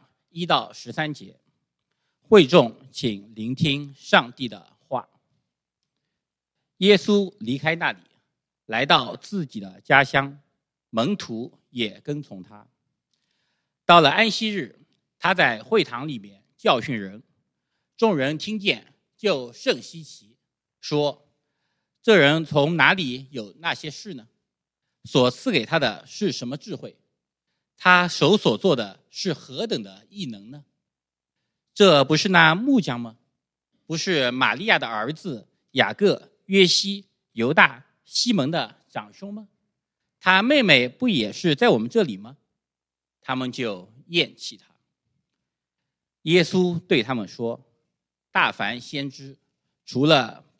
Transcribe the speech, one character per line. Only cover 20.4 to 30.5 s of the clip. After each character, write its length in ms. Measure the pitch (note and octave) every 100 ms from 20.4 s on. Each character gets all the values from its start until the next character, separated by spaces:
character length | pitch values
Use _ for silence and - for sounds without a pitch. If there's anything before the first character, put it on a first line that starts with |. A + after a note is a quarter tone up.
| _ _ _ _
说 480 | - D3+ D3 - _ _ _ _ _ _ _ _
：“这 160 | - G#3
人 260 | C#3+ D#3+
从 320 | D#3 D3 C#3+ E3+
哪 180 | C#3
里 340 | F#3+ C#3 B2+ C3+
有 220 | C3 G#2 C3
那 140 | E3
些 160 | B2+ D3+
事 220 | - G#3+
呢？ 140 | C3+ A2 _ _ _ _ _ _ _
所 260 | - C#3+ B2
赐 220 | - C4+
给 140 | E3+ A2+
他 120 | E3
的 260 | B2 G2+ -
是 240 | - G3
什 160 | - B2
么 100 | D3+
智 180 | - D3
慧？ 200 | A2 _ _ _ _ _ _ _ _ _
他 300 | F#3 F3+ F3+
手 280 | - D3 G#3
所 220 | D#3 G#2+
做 180 | F#3+ C3
的 240 | G#2 - _
是 220 | - F#3+
何 360 | C#3+ - C3+ A3
等 160 | D#3+
的 220 | G2 F#2+ _
异 160 | G3+ D3+
能 240 | G2+ G#2